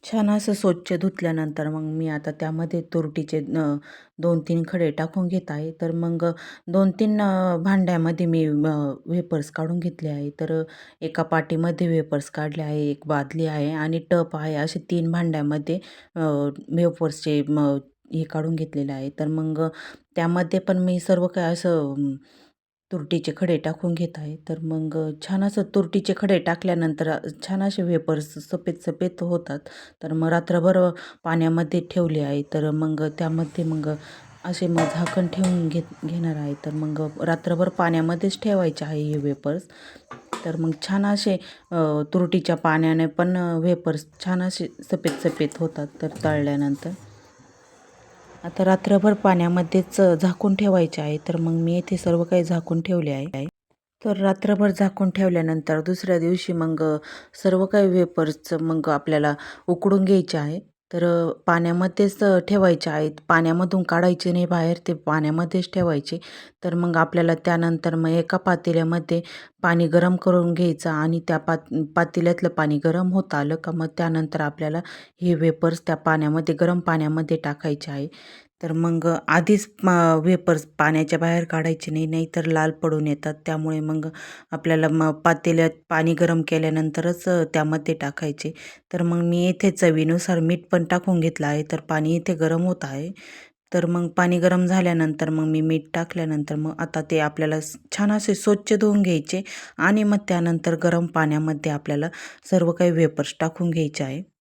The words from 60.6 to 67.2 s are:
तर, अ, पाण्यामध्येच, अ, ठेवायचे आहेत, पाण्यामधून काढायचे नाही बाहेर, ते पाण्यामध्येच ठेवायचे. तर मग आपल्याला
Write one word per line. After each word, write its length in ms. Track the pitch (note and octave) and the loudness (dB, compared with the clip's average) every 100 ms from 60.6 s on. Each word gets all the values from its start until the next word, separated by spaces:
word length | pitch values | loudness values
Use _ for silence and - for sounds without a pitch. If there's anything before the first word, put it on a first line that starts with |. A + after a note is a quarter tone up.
| - _ _ | -10 _ _
तर, 120 | F3 | -2
अ, 280 | F3 E3+ E3 - - | 2 2 0 -2 0
पाण्यामध्येच, 760 | E3+ E3+ E3+ F#3 F3 G3+ G3 | 2 2 2 0 2 0 2
अ, 160 | G3+ F#3 | 4 4
ठेवायचे 520 | F3+ G3+ F#3+ E3+ - | 4 4 4 4 0
आहेत, 200 | D3+ D#3 D3+ _ | -2 -2 -4 _
पाण्यामधून 540 | E3 E3 E3 F#3 F#3+ | 4 4 2 2 0
काढायचे 500 | F3 E3+ F3+ F3 F3+ | 2 2 4 2 0
नाही 140 | F3 F3 | 0 2
बाहेर, 300 | F3 E3 E3+ - | 2 0 0 -4
ते 60 | |
पाण्यामध्येच 720 | D#3+ D3+ D3+ D3+ D#3 E3+ F#3 F3+ | -4 0 0 2 0 0 -2 -2
ठेवायचे. 440 | F#3+ F3 D3 C#3+ E3+ - - - _ | 0 0 0 -2 -10 -12 -20 -20 _
तर 100 | F3+ | -4
मग 220 | E3+ F3 E3 | -2 0 2
आपल्याला 380 | E3 F3 | 2 4